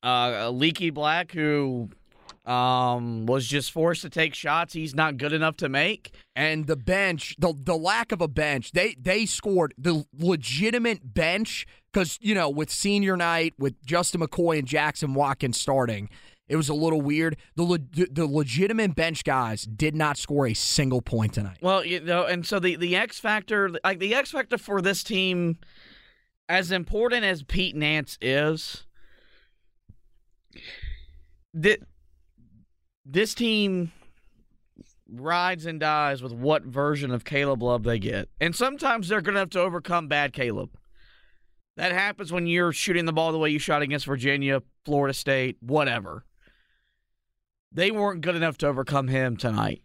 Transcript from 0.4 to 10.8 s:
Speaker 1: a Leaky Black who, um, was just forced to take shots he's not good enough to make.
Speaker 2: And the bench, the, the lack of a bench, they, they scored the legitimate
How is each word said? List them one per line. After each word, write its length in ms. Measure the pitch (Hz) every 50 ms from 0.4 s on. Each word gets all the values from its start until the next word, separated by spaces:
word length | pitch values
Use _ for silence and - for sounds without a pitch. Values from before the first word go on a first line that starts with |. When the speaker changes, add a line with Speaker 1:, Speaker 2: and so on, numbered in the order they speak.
Speaker 1:
a 100 | 107 117
Leaky 400 | 123 127 143 160 165 - 190 165
Black 420 | 151 143 147 151 156 170 180 160 -
who, 580 | 175 151 151 147 147 143 135 127 123 117 101 - _ - _ _ - - - - _ _ -
um, 800 | 123 123 123 127 127 127 127 123 123 123 120 120 117 113 110 113
was 180 | 127 135 127
just 260 | 117 139 143 131 -
forced 300 | - 165 160 170 170 135 -
to 60 | 170
take 240 | - 170 160 160 135
shots 400 | - - 156 147 160 170 170 -
he's 220 | 170 160 156 131
not 220 | 143 156 160 143 127
good 160 | 139 147 151
enough 240 | 160 156 160 156 -
to 120 | 175 143
make. 460 | 131 139 151 180 220 - _ - - - - _ _
Speaker 2:
And 300 | 123 143 156 156 156 156
the 120 | 139 160 143
bench, 580 | 117 - 185 196 196 190 175 147 - - - -
the, 160 | 147 175 160
the 200 | 143 135 143 175
lack 360 | 165 160 175 202 226 233 -
of 100 | - 180
a 60 | 175 156
bench, 440 | 131 131 151 151 143 135 113 -
they, 240 | - 175 185 226 180 131
they 280 | 127 180 185 214 226 202
scored 480 | - - - 214 196 180 165 143 - -
the 280 | 131 170 170 156 143 _ _ 135
legitimate 960 | 165 175 185 160 123 110 123 143 190 220 226 247